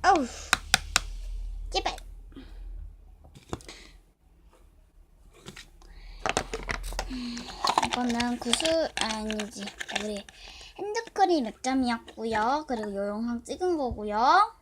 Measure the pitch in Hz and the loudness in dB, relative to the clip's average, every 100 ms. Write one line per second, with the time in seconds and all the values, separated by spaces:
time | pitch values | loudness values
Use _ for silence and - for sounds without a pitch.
0 | 339 370 247 - - - - - - - | 8 6 4 -4 -2 -2 4 2 4 0
1 | - - - - - - - 381 415 - | 0 -8 -6 -6 -6 -6 -2 -2 -2 -6
2 | - - - - - - - - - - | -12 -16 -16 -16 -16 -14 -12 -10 -12 -16
3 | - - - - - - - - - - | -20 -20 -20 -20 -10 -10 -10 -16 -18 -20
4 | - _ _ - - - - - - - | -20 _ _ -20 -20 -20 -20 -20 -20 -20
5 | - - - - - - - - - - | -20 -20 -20 -18 -16 -16 -18 -20 -20 -18
6 | - - - - - - - - - - | -16 -4 0 0 -2 -8 -6 -6 -4 -6
7 | - 254 240 240 240 - - - - 240 | -4 -6 -4 -6 -8 0 2 2 2 2
8 | 247 233 240 247 240 233 320 330 294 - | 2 2 2 0 -2 0 2 2 2 0
9 | 226 220 214 220 208 202 202 - - - | -2 -2 -4 -4 -6 -8 -10 -10 -6 -4
10 | 208 208 - - - - - - 392 427 | -4 -6 -10 -18 -18 -16 -18 -8 -4 -4
11 | 453 - 381 330 220 - 254 262 247 233 | -4 4 6 6 4 -2 0 2 2 0
12 | - - 226 220 220 294 - 233 214 196 | -4 -6 0 2 4 2 0 -4 -2 -2
13 | 202 208 233 233 233 277 359 330 254 220 | -2 -2 -2 -4 -6 -2 2 2 0 -2
14 | 208 208 262 349 453 - | 0 4 6 8 6 0